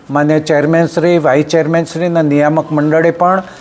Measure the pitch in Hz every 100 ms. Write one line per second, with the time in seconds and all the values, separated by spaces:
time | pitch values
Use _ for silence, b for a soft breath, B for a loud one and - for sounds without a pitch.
0 | B 143 151 156 156 147 147 165 165 170
1 | 170 170 147 139 151 165 151 165 165 165
2 | 175 170 151 147 147 156 156 151 151 160
3 | 165 165 180 190 - B